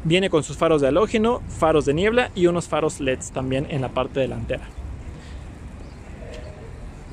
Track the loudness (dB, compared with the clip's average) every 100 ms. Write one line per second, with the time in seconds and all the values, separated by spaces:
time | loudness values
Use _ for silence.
0 | 4 4 4 2 0 0 4 6 6 4
1 | 4 4 2 2 -4 2 4 6 4 4
2 | 4 4 0 4 4 4 0 0 0 0
3 | -2 -2 -2 -4 -2 -2 0 -2 -2 -2
4 | -2 0 -2 -2 -6 -6 -8 -12 -12 -12
5 | -12 -14 -14 -14 -14 -14 -14 -14 -14 -16
6 | -16 -14 -12 -12 -12 -14 -14 -14 -14 -14
7 | -14